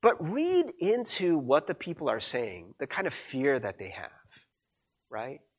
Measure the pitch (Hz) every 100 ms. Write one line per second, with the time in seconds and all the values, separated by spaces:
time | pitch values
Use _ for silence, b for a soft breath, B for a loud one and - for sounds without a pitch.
0 | 226 233 160 233 330 359 311 - 175 233
1 | 226 - 180 165 123 139 151 180 - 170
2 | 151 113 - 127 113 90 87 - 139 -
3 | 190 - - 135 135 135 107 98 95 -
4 | 87 - _ - _ _ _ _ _ _
5 | _ 110 120 143 _